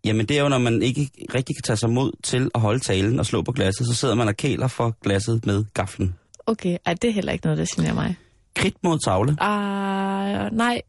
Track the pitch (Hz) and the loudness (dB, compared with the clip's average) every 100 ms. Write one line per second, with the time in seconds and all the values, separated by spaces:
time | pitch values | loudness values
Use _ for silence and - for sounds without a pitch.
0 | 107 107 110 147 143 131 120 117 120 131 | 0 0 2 2 2 2 2 2 2 0
1 | 143 - - 127 131 147 - 107 117 120 | -4 -6 -4 -4 -2 -4 -2 0 2 2
2 | 139 - - 127 131 117 110 123 - 95 | 0 -2 -2 0 0 2 2 2 0 2
3 | 101 135 107 110 - 120 95 98 120 120 | 2 2 0 0 0 0 0 0 -2 0
4 | 135 110 107 107 143 - 131 - 117 113 | 2 2 0 0 -2 0 -2 0 -2 -2
5 | - 98 104 113 113 101 107 - 98 - | 0 0 2 0 2 0 0 -4 -4 -2
6 | 90 90 _ - - 226 180 175 196 190 | -4 -4 _ -8 -4 -2 -2 -2 -2 0
7 | 240 208 - 180 165 156 170 - 156 113 | 0 0 -2 -2 0 0 -2 -2 0 0
8 | - 180 _ _ _ - 123 - 175 160 | -2 -4 _ _ _ -2 -2 0 0 0
9 | - 95 123 151 202 208 202 196 196 196 | 2 2 2 2 0 0 -2 -2 -2 -2
10 | 196 196 196 196 208 220 240 240 | -2 -2 -2 -2 -2 0 0 0